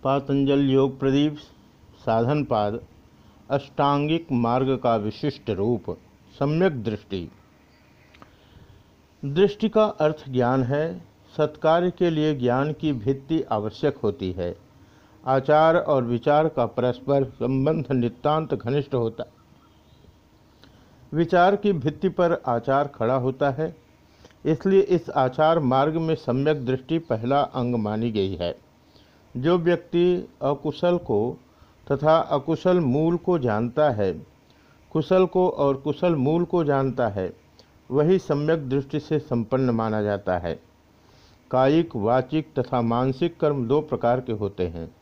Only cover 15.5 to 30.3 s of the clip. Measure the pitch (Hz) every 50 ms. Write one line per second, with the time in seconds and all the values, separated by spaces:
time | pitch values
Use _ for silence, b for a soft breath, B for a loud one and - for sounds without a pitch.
15.5 | 151 151 156 160 165 175 - - 151 135 123 117 120 117 - 151 147 147 156 160
16.5 | 156 - 120 113 - - 120 123 123 - - - 139 139 135 123 - - 117 123
17.5 | 131 135 135 147 156 165 147 - 139 127 120 117 - - - 147 151 156 160 -
18.5 | 147 120 - 120 131 147 131 - - 127 117 113 110 - - - _ _ _ _
19.5 | - _ _ _ _ _ _ _ - _ - - - _ _ _ _ _ _ _
20.5 | b b b b b b b b b b b b - 151 170 165 - 175 175 185
21.5 | 202 202 202 208 196 156 117 156 147 - - 190 - - 180 165 165 - - 135
22.5 | 120 117 113 - 135 139 143 143 - - 117 113 131 135 123 131 131 131 147 143
23.5 | 131 120 156 170 165 - _ _ _ _ b b b b b b b b _ 143
24.5 | 160 151 - 190 190 196 190 - 180 170 170 - - 147 131 127 127 - 156 156
25.5 | 165 165 147 127 127 135 139 151 156 165 165 160 160 - - - 120 131 139 151
26.5 | 156 143 127 117 131 127 131 - 160 165 165 - 123 110 110 120 135 143 139 -
27.5 | - 139 123 120 123 117 104 104 107 113 113 120 110 107 95 95 98 82 87 87
28.5 | - - _ _ _ _ b b b b b b b b b b - 123 127 160
29.5 | 175 180 165 170 175 170 170 - - 175 175 180 180 - - -